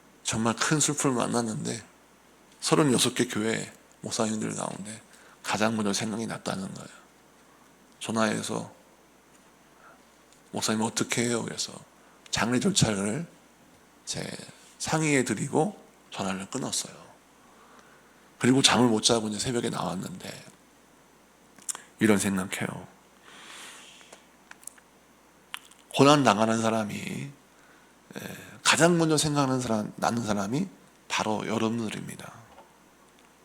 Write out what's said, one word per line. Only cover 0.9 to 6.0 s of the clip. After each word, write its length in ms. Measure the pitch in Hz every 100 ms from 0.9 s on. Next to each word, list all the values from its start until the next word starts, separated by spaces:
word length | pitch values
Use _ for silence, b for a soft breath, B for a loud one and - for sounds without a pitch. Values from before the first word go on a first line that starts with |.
| 143 143 123
만났는데 680 | 98 117 113 107 117 117 - - _ _ _ - - -
서른여섯 540 | - 160 151 113 123
개 140 | 127 123
교회 440 | 107 110 107 98 - - -
목사님들 540 | 110 - 110 110 110
가운데 460 | 104 50 - 104 110 - b b b
가장 340 | - 101 110 110
먼저 160 | 104
생각이 340 | 98